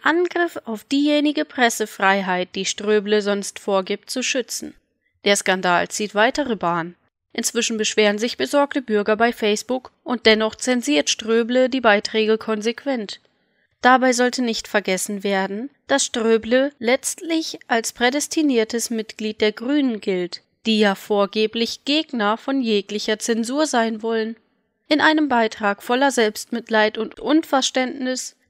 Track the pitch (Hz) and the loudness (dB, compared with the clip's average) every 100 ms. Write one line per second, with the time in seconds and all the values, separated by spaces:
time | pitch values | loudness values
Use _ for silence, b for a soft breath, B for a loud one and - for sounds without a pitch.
0 | 285 330 349 349 339 - - 214 - 277 | 0 2 0 0 -4 -4 -10 -10 -4 0
1 | 294 294 294 294 302 - 233 - 214 - | 2 2 2 -2 -4 2 2 2 -6 0
2 | 196 196 185 180 180 190 185 - 208 214 | 2 2 0 -2 -4 -6 -6 -4 0 0
3 | 202 214 202 202 190 - - 196 185 202 | 2 0 0 -4 -6 -8 -2 -2 -2 -6
4 | - 262 240 262 226 - - - _ _ | -8 -6 -4 -4 -4 -8 -12 -16 _ _
5 | _ _ 202 202 - 190 180 175 180 - | _ _ 0 2 2 0 2 2 0 -4
6 | 208 202 233 302 262 208 170 170 175 - | -4 0 2 0 -2 -2 -2 -2 -4 -10
7 | _ _ _ - - 233 233 220 208 - | _ _ _ -8 -4 -2 -2 -2 0 2
8 | 208 208 240 - 311 285 277 294 247 208 | 2 2 -2 -4 0 0 0 -2 -2 0
9 | 208 214 233 - 208 208 - 254 - _ | 0 2 0 0 -2 -2 -4 -8 -8 _
10 | - 240 220 214 220 - 254 247 254 294 | -6 2 4 4 2 -2 -2 0 2 0
11 | 285 - 220 226 233 254 254 262 233 202 | 0 -2 0 0 2 2 2 2 4 2
12 | - 220 214 220 220 214 220 233 285 247 | 2 0 2 0 0 -4 -4 -4 -4 -4
13 | 202 - _ _ _ _ _ _ 247 254 | -6 -12 _ _ _ _ _ _ 4 6
14 | 254 247 247 254 240 226 - 208 190 185 | 4 2 0 0 -2 -4 -2 -2 0 -2
15 | - 202 202 190 190 202 277 _ - 269 | -4 -4 -2 0 -2 -4 -10 _ -2 0
16 | - 240 220 226 220 254 285 - 226 269 | 0 0 2 2 4 2 2 -2 -2 0
17 | - - 349 320 320 - - 226 226 - | -2 -8 -4 -4 -4 -8 -4 -2 -2 -2
18 | 240 285 - 330 302 233 220 233 - 226 | 0 0 -2 0 2 2 0 -2 -4 -6
19 | 214 - 214 214 214 214 233 294 269 214 | -6 -6 -6 0 0 0 -2 0 0 -2
20 | 208 185 175 - _ _ 220 214 208 190 | -2 -2 -4 -8 _ _ 0 2 2 0
21 | - 208 196 214 220 226 226 - - 294 | 0 0 0 0 -2 0 -4 -4 -2 -2
22 | 311 240 208 226 - 269 226 208 - 214 | -2 -2 0 0 -2 -2 0 0 -2 -6
23 | - 214 - 226 233 285 311 247 226 220 | -4 -2 -2 -2 -2 -2 0 0 0 -2
24 | 220 226 220 226 _ _ _ _ - 294 | -4 -4 -4 -8 _ _ _ _ -2 2
25 | 311 311 294 240 220 - 208 202 - 247 | 4 4 2 2 0 0 -2 -2 -2 0
26 | 277 254 214 - - 233 - 220 214 220 | 2 2 0 -2 -8 -8 -2 2 2 0
27 | 214 - - 311 - 269 - 262 247 269 | -8 -6 0 2 2 0 0 -2 -4 -4
28 | 254 254 - - | -6 -6 -10 -16